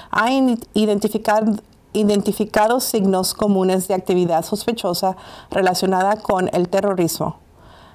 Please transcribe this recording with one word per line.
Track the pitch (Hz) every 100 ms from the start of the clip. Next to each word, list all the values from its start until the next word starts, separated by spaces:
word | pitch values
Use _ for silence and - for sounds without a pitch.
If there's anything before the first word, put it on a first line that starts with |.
| -
ha | - 226
in-, | 269 262 233 -
identificar-, | 208 214 202 208 214 220 214 220 202 - - _
identificado | 208 208 208 202 196 214 220 220 254
signos | - 220 190 185 185
comunes | - 208 190 185 190 185
de |
actividad | 180 - 180 175 165
sospechosa | 165 214 - 233 185 175 190 185 - - -
relacionada | 190 185 175 190 185 196 214
con | - 185 185
el | 175 175
terrorismo. | 196 202 190 165 - 160 - - - - - -